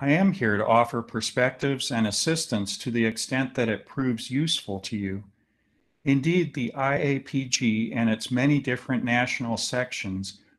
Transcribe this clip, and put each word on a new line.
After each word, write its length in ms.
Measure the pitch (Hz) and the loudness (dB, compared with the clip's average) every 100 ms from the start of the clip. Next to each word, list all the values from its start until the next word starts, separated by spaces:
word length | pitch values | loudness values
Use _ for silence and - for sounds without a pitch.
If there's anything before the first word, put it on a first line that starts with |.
I 100 | 139 | 2
am 220 | 160 196 | 4 4
here 240 | - 113 104 | 4 2 4
to 100 | 107 | 6
offer 360 | 113 117 120 | 6 4 0
perspectives 880 | 117 113 - - 127 - 139 135 - | -4 -4 -4 2 0 2 -2 -2 -2
and 140 | 120 107 | 0 0
assistance 680 | 101 160 165 - 110 98 - | 0 0 -2 0 -2 -4 -6
to 120 | 123 | -4
the 160 | 117 113 | 0 0
extent 480 | 110 - 131 127 | 0 -4 -2 -2
that 140 | - 113 | -2 -2
it 180 | 104 - | -2 -6
proves 420 | - 131 117 - | -4 -2 -2 -4
useful 520 | 131 160 - - 98 | -2 -2 -2 -4 -8
to 160 | - 107 | -6 -6
you. 260 | 98 95 - _ _ _ _ _ _ _ | -4 -6 -10 _ _ _ _ _ _ _
Indeed, 500 | 147 139 143 180 156 | 0 2 2 2 0
the 180 | 139 123 | -2 -6
I 220 | 139 135 143 | -2 0 0
A 200 | 143 139 | 0 0
P 280 | - 139 131 | -2 -4 -2
G 460 | - 120 110 117 | 0 2 2 0
and 160 | - 117 | 0 0
its 220 | 110 - | 0 -2
many 300 | 123 139 143 | 0 2 2
different 420 | 135 123 - 127 | 2 -2 -2 -2
national 540 | 123 120 123 - 117 110 | 2 2 2 -2 -4 -4
sections 840 | - 127 123 - 101 95 95 - _ | -2 -2 -4 -6 -6 -6 -8 -12 _